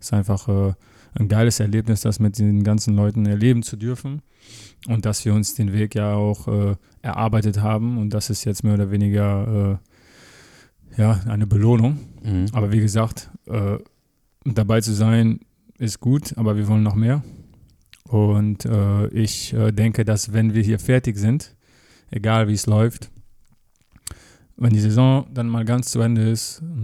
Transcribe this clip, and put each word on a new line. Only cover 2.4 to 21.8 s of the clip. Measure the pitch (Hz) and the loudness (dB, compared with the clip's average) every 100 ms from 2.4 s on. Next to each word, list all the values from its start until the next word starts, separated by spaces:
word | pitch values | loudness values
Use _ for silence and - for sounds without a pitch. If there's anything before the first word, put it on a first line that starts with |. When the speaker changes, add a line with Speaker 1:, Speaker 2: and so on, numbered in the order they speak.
| 104 101 | 2 2
Speaker 1:
ganzen | 101 107 - | 2 0 2
Leuten | 101 104 107 104 | 2 2 0 0
erleben | 101 120 120 | 2 2 2
zu | - 104 | -2 -8
dürfen. | 113 123 139 143 - _ - - - _ 123 | -8 -8 -10 -12 -14 _ -20 -20 -20 _ -6
Und | 113 | -2
dass | 110 107 | -2 -2
wir | 107 | 0
uns | 107 101 | 0 0
den | - 101 | -2 -2
Weg | 104 107 | 0 -2
ja | 107 104 | -2 -2
auch, | 104 104 101 - | 0 0 -2 -2
äh, | 104 101 98 _ _ | 0 0 -2 _ _
erarbeitet | 117 - 110 110 107 101 | -8 -4 0 0 0 0
haben | 107 107 117 120 | 0 0 -2 -2
und | 104 | -2
das | 104 - | -2 -4
ist | 101 | -4
jetzt | 113 98 | -4 0
mehr | 110 | 2
oder | 104 98 | 2 2
weniger, | 101 104 104 101 98 110 107 98 98 - _ _ - - - - - _ _ - - | 0 2 2 0 0 0 0 0 -2 -8 _ _ -20 -20 -20 -20 -20 _ _ -8 0
äh, | |
ja, | 110 104 107 | 2 2 0
eine | 104 104 | -2 0
Belohnung. | 104 113 120 120 147 - - | 2 4 4 2 0 -8 -10
Speaker 2:
Mhm. | 110 92 98 | -4 -2 0
Speaker 1:
Aber | 110 101 | 0 0
wie | 110 | 2
gesagt, | 107 110 113 - - - - | 2 0 -2 -6 -16 -18 -8
äh, | 101 101 101 - _ _ _ _ _ | -4 -2 -4 -8 _ _ _ _ _
dabei | 131 110 104 113 | -4 -2 0 0
zu | 110 | 0
sein | 104 110 113 113 110 _ _ _ - | 2 2 4 2 0 _ _ _ -8
ist | 113 - | -8 -4
gut, | 120 147 - - | 0 0 -2 -4
aber | 107 104 | -2 0
wir | 104 | 2
wollen | 107 | 2
noch | 107 | 2
mehr. | 104 113 143 - - - - - _ _ - - | 2 0 0 -4 -14 -20 -20 -20 _ _ -20 -2
Und, | 110 104 104 104 101 | 2 2 2 0 -2
äh, | 117 107 101 101 104 | -2 0 2 2 0
ich, | 113 107 - - | 0 -2 -4 -6
äh, | 113 110 | -2 0
denke, | 104 110 107 | 2 0 0
dass | 107 104 - | 0 -2 -2
wenn | 110 113 | 0 2
wir | 110 | 2
hier | 104 110 | 0 0
fertig | - 127 127 101 | 0 0 0 -2
sind, | 107 147 - _ _ _ | 0 0 -4 _ _ _